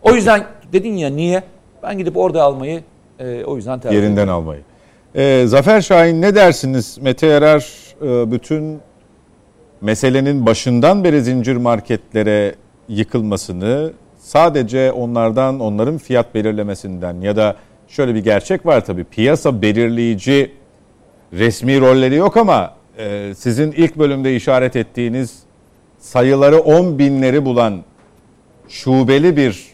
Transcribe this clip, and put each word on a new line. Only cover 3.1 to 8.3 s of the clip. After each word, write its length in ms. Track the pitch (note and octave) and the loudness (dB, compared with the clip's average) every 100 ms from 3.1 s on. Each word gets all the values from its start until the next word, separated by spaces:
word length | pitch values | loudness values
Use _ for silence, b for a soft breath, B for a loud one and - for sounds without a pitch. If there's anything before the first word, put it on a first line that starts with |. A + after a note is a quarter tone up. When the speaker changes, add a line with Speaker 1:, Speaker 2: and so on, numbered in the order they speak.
| _ | _
Speaker 1:
e, 260 | B2+ A#2+ | -12 -10
o 120 | A2+ C3+ | -8 -8
yüzden 240 | G#2+ B2+ | -8 -8
tercih 160 | B2 G#2 | -2 0
Speaker 2:
Yerinden 160 | G#2 G2+ | 2 0
Speaker 1:
ediyorum. 120 | G2 | 0
Speaker 2:
almayı. 260 | F2 D#2+ D2 - b b b b | -2 -6 -12 -18 b b b b
E, 320 | - C#3 C3 B2 | -2 2 4 4
Zafer 340 | C3 C3+ A3 | 2 4 2
Şahin 420 | F3 F3+ E3+ D#3+ | 4 4 4 2
ne 120 | F#3+ | 2
dersiniz? 640 | G#3 F#3 D3+ C3+ C3 - - | 4 4 4 -2 -4 -6 -6
Mete 260 | C3+ B2+ D#3+ | -4 0 2
Yarar, 640 | D3 D3+ D3+ - - - _ | 4 4 2 0 -18 -20 _
e, 280 | D3+ B2 A#2 | -4 -2 -2